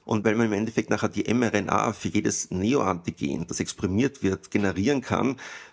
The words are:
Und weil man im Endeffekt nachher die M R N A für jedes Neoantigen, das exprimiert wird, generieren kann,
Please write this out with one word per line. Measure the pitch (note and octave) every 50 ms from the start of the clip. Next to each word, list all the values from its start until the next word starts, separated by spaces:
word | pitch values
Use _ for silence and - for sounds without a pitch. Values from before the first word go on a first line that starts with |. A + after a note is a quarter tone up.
| _
Und | - A#2 G#2+ G#2
weil | A2+ G#2+
man | A2+ A#2
im | A2 G#2
Endeffekt | G2 A2 A2 - - G#2+ -
nachher | G#2+ G#2 - G#2+
die | G2+ G2+ -
M | - G#2+ B2 B2
R | A2 G2
N | G#2 G2 E2
A | - G#2 G#2+ A#2+
für | G#2 - - G2+
jedes | - G#2 G#2 G#2+ - - - -
Neoantigen, | - F#2 F#2+ A2 C3+ C#3 G#2+ F#2+ F#2+ E2+ - - D#2+ - - C#2+ C#2 D2 E2+
das | - - -
exprimiert | - - - - - F#2 F#2 G#2 C3 C#3 - - -
wird, | G2 F#2+ F#2+ - -
generieren | - G#2 G2+ G2 F#2 F2+ G2 B2+ C#3+ C3+
kann, | - - - F2 G2+ C3 C3+ - - - - - - -